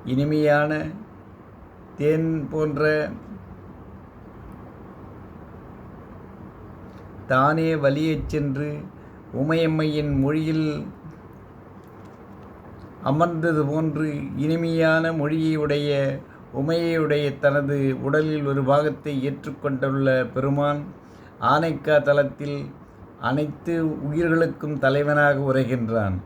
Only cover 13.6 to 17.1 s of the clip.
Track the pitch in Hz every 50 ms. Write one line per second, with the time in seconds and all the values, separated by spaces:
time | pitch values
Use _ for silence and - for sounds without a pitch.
13.6 | 147 139 147 156 160 156 143 151 156 156 147 143 139 135 - - 139 156 165 170
14.6 | 165 165 165 165 160 160 160 160 165 165 165 160 143 151 156 160 160 160 156 156
15.6 | 151 147 147 147 147 147 143 139 139 135 139 135 - - - - - - - 131
16.6 | 139 151 165 170 170 170 165 160 156 151